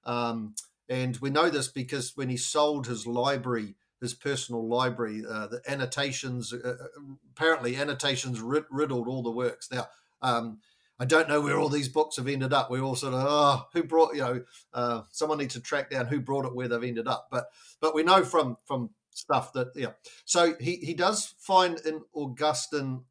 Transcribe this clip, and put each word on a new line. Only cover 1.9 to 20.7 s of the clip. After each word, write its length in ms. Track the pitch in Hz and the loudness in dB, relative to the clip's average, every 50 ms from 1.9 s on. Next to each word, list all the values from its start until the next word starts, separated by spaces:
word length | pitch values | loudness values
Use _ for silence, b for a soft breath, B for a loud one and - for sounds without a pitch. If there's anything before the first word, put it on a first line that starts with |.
| 147 135 127 - - | -4 -6 -6 -6 -6
when 140 | 147 135 127 | -6 -4 -2
he 80 | 127 | -2
sold 500 | 123 - - - 151 151 151 151 143 127 | -2 -2 0 2 4 4 4 2 0 -2
his 200 | 120 123 110 104 | -4 -6 -6 -4
library, 680 | 120 120 123 123 139 139 131 117 127 120 113 107 101 98 _ _ _ _ _ | -4 -2 0 2 2 0 0 0 -2 -2 -2 -2 -6 -12 _ _ _ _ _
his 120 | 127 117 - | -8 -8 -8
personal 540 | _ - 143 139 131 - - 123 117 113 | _ -4 -4 -4 -4 -4 -6 -6 -4 -2
library, 560 | 113 120 123 127 127 113 120 117 107 107 110 107 | 0 2 2 2 0 0 -2 -4 -4 -4 -8 -8
uh, 200 | 110 110 107 107 | -8 -8 -8 -8
the 140 | 101 117 120 - | -8 -10 -10 -6
annotations, 880 | 135 143 139 131 123 - 139 139 139 131 - - 131 123 123 113 - 120 | -6 -4 -4 -4 -4 -2 -4 -2 -2 -4 -6 -6 -6 -6 -6 -6 -8 -10
uh, 220 | 120 - 123 127 127 | -6 -6 -6 -8 -8
uh, 200 | 139 135 - 147 143 139 135 - _ _ | -12 -16 -16 -18 -18 -18 -18 -20 _ _
apparently 440 | _ - 151 165 165 - 123 123 123 | _ 2 4 4 4 4 2 -2 -2
annotations 640 | 135 143 147 143 139 143 139 135 127 - 127 123 110 | 0 -2 -4 -4 -2 -2 -2 -2 0 -2 -4 -6 -6
rid-, 260 | 113 117 139 151 156 - | -4 0 0 0 0 -2
riddled 380 | 135 139 151 143 131 123 117 | -2 -2 0 0 0 -2 -2
all 160 | 123 131 131 117 | -2 -4 -4 -4
the 80 | 117 | -4
works. 380 | 113 120 127 120 - - - - | -2 0 -2 -2 -2 -4 -12 -6
Now, 160 | 127 123 117 b b b b b b b | -6 -6 -6 b b b b b b b
um, 380 | - 127 120 117 117 117 107 107 b b b b b b b _ | 0 0 0 0 -2 -4 -10 -12 b b b b b b b _
I 60 | 127 | 2
don't 220 | 127 160 160 160 | 6 6 6 6
know 140 | 143 147 151 | 6 2 2
where 180 | 147 143 143 143 | 2 2 2 2
all 100 | - 147 | 2 2
these 200 | 139 147 139 127 | 0 0 -2 0
books 280 | 131 156 151 151 - | 2 0 0 0 -2
have 100 | - 123 | -6 -4
ended 260 | 135 143 135 131 131 143 | -2 -2 -2 0 2 2
up. 160 | 135 123 - | 2 2 0
We're 140 | 123 131 135 | -2 -2 -2
all 120 | 135 131 | -2 -4
sort 180 | 127 143 135 127 | -4 -4 -4 -2
of, 120 | 127 135 | 0 0
"Oh, 400 | 143 147 147 147 143 131 127 - - - | 2 4 6 6 6 6 4 -2 -4 -2
who 100 | 170 160 | -2 -2
brought," 320 | 131 160 165 160 160 - | 4 6 6 6 6 4
you 60 | 143 | -2
know, 220 | 135 120 127 123 123 B B B B _ - | 0 0 -2 -4 -6 B B B B _ -4
uh, 280 | 123 120 120 117 113 104 _ | -2 0 0 0 -4 -6 _
someone 280 | - - 156 151 151 147 | -4 -4 0 0 0 -2
needs 160 | 143 131 - | -2 -4 -6
to 60 | 120 | -10
track 280 | - - 151 143 139 - | -6 -4 -4 -4 -2 -2
down 160 | 143 131 123 | -2 -2 -2
who 160 | 117 151 139 | 0 -2 -2
brought 240 | - 131 139 139 131 | -2 -2 -2 -2 -2
it, 100 | 127 123 | -2 -4
where 120 | 127 127 | -4 -2
they've 160 | 117 120 117 120 | -2 -2 -2 -2
ended 240 | 127 120 113 110 | -4 -4 -4 -2
up. 200 | 127 120 - - _ | -2 -2 -4 -4 _
But, 160 | 131 123 - B B B B B B B | -4 -4 -4 B B B B B B B
but 140 | 156 160 156 | 0 2 2
we 80 | 156 160 | 4 6
know 200 | 175 190 190 175 | 8 8 8 6
from, 340 | - - 160 147 127 117 - _ | 6 4 2 2 2 -2 -8 _
from 260 | - 143 131 120 110 _ _ _ _ | -6 -4 -4 -4 -6 _ _ _ _
stuff 440 | _ - - - 143 131 127 - - | _ -16 -2 0 0 0 0 -2 -4
that, 160 | 131 123 127 - | -4 -4 -4 -4
yeah. 160 | 147 127 107 - _ B B B B B | -8 -8 -8 -8 _ B B B B B
So 320 | - - 175 170 165 160 - | 0 4 4 4 4 2 0
he, 180 | 120 160 | -4 -4